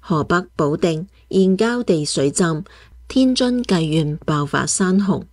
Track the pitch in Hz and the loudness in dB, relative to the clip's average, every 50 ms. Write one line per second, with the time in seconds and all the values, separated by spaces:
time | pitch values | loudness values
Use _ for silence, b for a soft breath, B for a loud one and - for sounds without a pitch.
0 | _ - 175 156 143 - 175 175 185 - _ - 165 143 151 165 - 180 165 156 | _ -2 -2 -2 -2 -2 -4 -8 -8 -8 _ -2 -2 -2 0 0 0 0 -2 -2
1 | 170 b b b b b - 190 190 185 190 185 220 233 240 247 240 - 180 160 | -6 b b b b b 0 2 4 4 4 2 2 0 0 -2 0 0 0 0
2 | 151 147 - - 135 143 139 - 180 170 165 151 - B B B B B B B | 0 -2 -2 0 0 0 0 0 0 0 0 -4 -8 B B B B B B B
3 | - - - 254 262 262 254 247 262 247 247 247 233 - 196 175 160 156 151 165 | -18 -4 0 2 2 2 2 2 0 0 0 -2 0 0 0 0 0 0 0 0
4 | 156 147 151 156 - - 156 147 147 143 - 143 131 151 - - 190 185 185 196 | 0 0 -2 -6 -4 -2 -2 -2 -2 -2 -2 -4 -2 -2 -2 0 0 2 2 2
5 | 202 190 180 - - - | 2 2 -2 -2 -4 -12